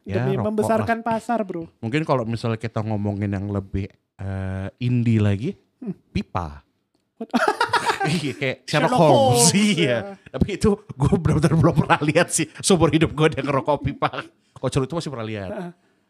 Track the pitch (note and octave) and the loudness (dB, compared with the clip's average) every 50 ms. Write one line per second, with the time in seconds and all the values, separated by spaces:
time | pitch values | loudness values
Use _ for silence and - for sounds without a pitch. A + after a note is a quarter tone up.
0 | - - G3 G3 B2+ - - - - G#3+ G#3+ G#3+ G#3 G#3 A3+ A3 G#3+ A#3+ A#3 A3+ | -10 -6 -4 -2 0 0 0 0 -2 -2 -2 0 0 0 0 0 0 0 -2 -4
1 | A3+ A#3+ A3+ A3 - - A#3+ A3 G#3+ F#3 F3 E3+ E3 - _ _ - A2+ A#2 D3+ | -2 -4 -4 -4 -2 -2 -2 -2 -2 -4 -6 -8 -10 -12 _ _ -6 -2 -2 -2
2 | D#3+ - D3 C3 A#2 A2 A#2 A2+ - A#2 A2+ A2 - A2+ - A2+ G#2 A2 A2 G#2 | 0 2 0 0 0 -2 -4 -4 -2 -2 -2 -2 -4 -6 -4 -4 -4 -2 -2 -2
3 | G#2 G#2 G2+ G2 G#2 G2+ G2+ F#2+ G2 G#2 G2+ G2+ G2 G2 - G2 G2 - _ _ | -2 -2 -2 -2 -2 -2 -2 -2 -4 -4 -4 -4 -4 -4 -4 -6 -6 -6 _ _
4 | _ _ _ - F#2+ G2 F#2+ F#2+ F#2+ F#2+ F#2+ F#2+ F#2+ G2 - - B2 B2 B2 B2 | _ _ _ -12 -8 -8 -6 -6 -6 -6 -6 -6 -6 -8 -8 -4 -2 0 0 2
5 | A#2 A#2 A2+ A2 G#2 G#2 G2+ F#2+ A#2 F3+ G3+ - _ _ _ - C4 G#3+ E3 - | 2 4 4 4 4 4 2 0 -2 -6 -8 -10 _ _ _ -14 -10 -10 -10 -12
6 | _ _ - - G#3 _ - F#2 F2 D#2 C#2+ C#2+ - _ _ _ _ _ _ _ | _ _ -8 -8 -6 _ -6 -6 -6 -6 -10 -14 -20 _ _ _ _ _ _ _
7 | _ _ _ - A3+ - - F4 - - G#4 - A4+ - - A4+ - A4+ G#4 - | _ _ _ -16 -8 -4 -2 -2 0 0 0 0 0 0 0 -2 0 -2 -2 -2
8 | G4 - - F#3 - C3+ A2+ - C#3+ C3 - - _ - - D3+ E3+ D#3+ B3+ B3 | 0 0 0 0 -2 -4 -4 -4 -4 -4 -4 -6 _ -4 -2 0 2 2 4 4
9 | F3 - - - - C4 A#3+ A#3+ A#3+ E3 - G3 G#3+ G#3 G3 D3+ E3+ B2+ A#2+ A2+ | 6 6 6 6 6 4 4 4 4 4 4 4 4 2 2 2 2 0 0 -2
10 | G2+ G2+ - - - - - C3 - - F#3+ - - A3 G3+ - - - - - | -4 -8 -12 -16 -16 -8 -2 -2 -2 -2 -2 0 2 2 2 0 -4 -10 -6 -2
11 | C#3 C3 F3+ E3+ D#3 D#3 D3+ D#3 D3 D#3+ E3 D#3+ - E3+ D#3 D3+ - C3+ E3 D3+ | 0 2 2 2 2 2 0 2 2 2 4 4 4 4 4 4 2 2 2 0
12 | D3 D3+ D3 D#3+ F3+ - - - D#3 - - - - - G3 E3 E3 D#3 - D#3+ | 0 0 2 2 2 2 0 -4 -4 -4 -8 -4 0 2 2 4 4 4 4 4
13 | D#3+ C3+ - C#3+ D#3 D#3 - - C3 C#3 C#3 C3 A#2 D3 D3 C3+ - C#3 - - | 2 2 2 2 2 2 2 0 -2 -2 0 0 0 0 -2 0 0 -4 -4 -2
14 | - C#3 - C#3 D3+ - _ _ _ _ - - - C3 - C#3+ C3 B2+ - E3+ | -4 -4 -4 -6 -12 -12 _ _ _ _ -12 -6 -6 -2 -2 -2 -2 -2 -4 -6
15 | - D#3+ C3+ A#2 A2 A2 A2 G#2 G2 F#2 G2+ A3 F3+ F3 E3+ _ _ _ _ _ | -8 -8 -8 -8 -8 -8 -8 -8 -8 -8 -10 -10 -12 -12 -14 _ _ _ _ _
16 | _ _ | _ _